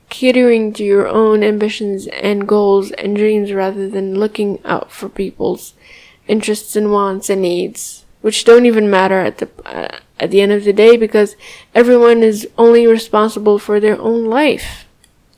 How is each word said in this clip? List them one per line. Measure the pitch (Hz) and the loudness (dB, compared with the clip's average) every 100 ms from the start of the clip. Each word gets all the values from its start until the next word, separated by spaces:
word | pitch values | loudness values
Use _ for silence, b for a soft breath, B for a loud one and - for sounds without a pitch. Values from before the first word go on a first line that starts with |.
| - | -18
catering | - 254 247 240 226 214 | -2 0 2 4 2 -2
to | 214 | -4
your | 202 202 - | 0 0 0
own | 220 220 214 | 0 2 2
ambitions | 208 208 214 - 208 196 196 | 0 0 -4 -4 -6 -8 -10
and | - 202 202 202 | -6 -4 -2 -2
goals | 208 202 196 202 | 0 2 0 -2
and | - 196 208 | -6 -4 -2
dreams | 214 214 202 | 0 0 -2
rather | 196 190 196 196 | -4 -4 -6 -8
than | 196 190 190 | -6 -6 -4
looking | 214 208 202 190 - | -4 -4 -6 -6 -6
out | - - | -8 -8
for | - 202 | -14 -12
people's | - 185 - - - - _ b b b b - | -8 -8 -6 -6 -6 -12 _ b b b b -4
interests | 214 214 214 - 214 | -4 -2 -6 -6 -4
and | 208 | -2
wants | 208 196 190 - | 0 -2 -4 -6
and | 196 | -4
needs, | 180 175 180 - - - _ _ | -2 -4 -6 -10 -16 -18 _ _
which | 220 - | -6 0
don't | - 240 240 | 4 6 4
even | 220 208 | 2 0
matter | 190 190 190 | 0 0 -2
at | 147 - | -4 -6
the, | - - - | -12 -14 -16
uh, | - - - - - | -14 -14 -16 -20 -8
at | 175 | -2
the | 196 | 2
end | 202 | 2
of | 202 | 0
the | 202 | 0
day, | 196 226 233 | 4 6 6
because | 214 214 202 - B B B 226 | 2 0 0 -4 B B B 2
everyone | 240 240 233 233 | 4 6 6 4
is | 220 208 - - | 2 0 -6 2
only | 233 233 233 | 4 6 4
responsible | 226 - 214 220 220 214 202 | 2 0 -2 -2 0 0 0
for | - 208 | 0 0
their | 214 208 | 0 0
own | 226 233 226 | -2 -2 -2
life. | 247 302 - - - - _ _ _ _ | 0 0 -2 -6 -16 -20 _ _ _ _